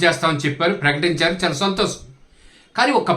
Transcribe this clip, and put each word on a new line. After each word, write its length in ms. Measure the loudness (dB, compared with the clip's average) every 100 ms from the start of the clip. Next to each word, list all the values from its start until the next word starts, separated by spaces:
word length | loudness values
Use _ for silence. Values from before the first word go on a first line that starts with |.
చేస్తామని 380 | 2 2 0 0
చెప్పారు, 300 | -2 0 0 0
ప్రకటించారు. 520 | 0 0 0 0 0 0
చాలా 140 | -2 0
సంతోషం. 420 | -2 0 -2 -4 -14 -20 -20 _ -20 -20 _ 0
కానీ 160 | 2
ఒక్క 200 | 2 2